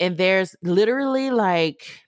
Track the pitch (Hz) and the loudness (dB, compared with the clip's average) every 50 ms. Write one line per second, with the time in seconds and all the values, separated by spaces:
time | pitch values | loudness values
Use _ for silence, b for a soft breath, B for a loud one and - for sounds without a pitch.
0 | 180 180 180 156 185 185 190 190 190 175 - - - 170 180 190 214 214 247 269 | -4 -2 -2 0 0 2 2 2 0 -2 -6 -8 -4 -2 2 2 2 2 2 0
1 | 277 269 262 262 269 269 254 240 208 185 175 170 165 160 143 - - - - - | 0 -2 -2 -2 -2 0 0 0 0 0 0 0 0 -2 -4 -6 -14 -20 -20 -20
2 | _ | _